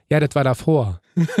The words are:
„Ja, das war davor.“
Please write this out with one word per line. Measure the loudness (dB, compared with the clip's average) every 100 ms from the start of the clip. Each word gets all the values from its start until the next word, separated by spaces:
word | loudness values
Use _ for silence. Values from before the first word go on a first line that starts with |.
| -2
„Ja, | 0
das | 0 0
war |
davor.“ | 0 0 0 0 0 -6 _ -2 -2 -4